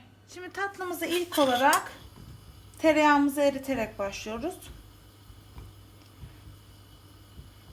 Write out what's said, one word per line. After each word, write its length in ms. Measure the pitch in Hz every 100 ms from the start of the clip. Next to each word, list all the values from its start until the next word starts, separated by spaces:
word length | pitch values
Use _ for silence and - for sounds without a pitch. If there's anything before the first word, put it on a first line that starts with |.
| - - -
Şimdi 180 | 349 359
tatlımızı 540 | 370 403 381 359 330 330
ilk 320 | 349 339 320
olarak 540 | 269 247 277 359 - - - - - - - - - -
tereyağımızı 640 | 320 302 302 285 285 285
eriterek 580 | 285 269 269 240 214 -
başlıyoruz. 560 | 196 - 214 233 311 370 - - - - - - - - - - - - - - - - - - - - - - - - - - - - - - -